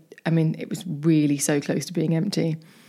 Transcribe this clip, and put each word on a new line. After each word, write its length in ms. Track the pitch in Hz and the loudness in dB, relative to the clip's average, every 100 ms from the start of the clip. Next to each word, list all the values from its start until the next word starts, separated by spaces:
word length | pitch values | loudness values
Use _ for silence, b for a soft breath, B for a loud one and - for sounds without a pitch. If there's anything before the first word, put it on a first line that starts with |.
| _ - 165 | _ -8 0
I 60 | |
mean, 240 | 165 160 160 | 2 2 0
it 100 | - | -6
was 160 | 156 180 | -8 -8
really 520 | 147 160 156 147 143 | -2 2 4 4 2
so 240 | - 147 | 0 0
close 240 | - 147 - | 0 -4 -4
to 80 | |
being 200 | 170 160 | -2 0
empty. 440 | 165 196 165 165 160 b b | 0 0 0 -2 -2 b b